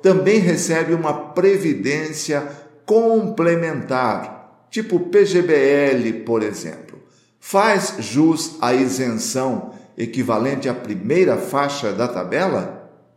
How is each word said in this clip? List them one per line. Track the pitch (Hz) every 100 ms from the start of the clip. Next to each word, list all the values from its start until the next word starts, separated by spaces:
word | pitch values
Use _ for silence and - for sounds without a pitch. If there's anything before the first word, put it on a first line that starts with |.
também | 190 185 175 220
recebe | 175 160 - 165 160
uma | 165 156
previdência | 147 - 175 190 196 165 131 131 147 156 147 - 147 143 - - - -
complementar, | 214 226 226 190 - 170 170 165 135 - 127 123 95 - - - _ _
tipo | 220 214 175
P | 175 208 196
G | 180
B | 175
L, | 147 135 143 139 127 113 110
por | 117 113
exemplo. | 107 98 82 - - - _ _ _ _
Faz | - 196 220 202 - -
jus | 107 123 160 156 - -
à | 120
isenção | 127 127 127 127 110 - 131 131 107 - - - -
equivalente | 117 131 117 107 127 135 131
à |
primeira | 120 107 98 104 170 165 107
faixa | - 139 143 - 110
da | 98 120
tabela? | 92 87 131 185 117 87 - - _ _